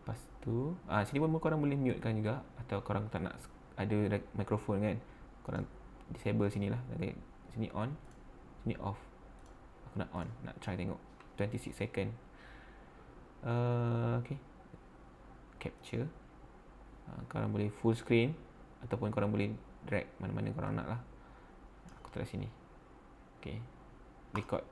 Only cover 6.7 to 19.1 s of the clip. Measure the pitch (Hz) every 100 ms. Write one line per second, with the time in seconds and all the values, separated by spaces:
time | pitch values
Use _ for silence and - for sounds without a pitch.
6.7 | 117 123 - 98 - - - - 113 110
7.7 | - 117 151 - - - - - - 117
8.7 | - 101 101 - - - - - - -
9.7 | - - - - 87 85 113 - - -
10.7 | 92 95 - - - - - 104 117 -
11.7 | - 107 - 101 117 - - - - -
12.7 | - - - - - - - 127 120 120
13.7 | 120 120 117 117 120 120 139 - - -
14.7 | - - - - - - - - - -
15.7 | - - 113 147 - - - - - -
16.7 | - - - - - - - 110 104 104
17.7 | - 117 113 - 117 127 160 - - -
18.7 | - 117 117 110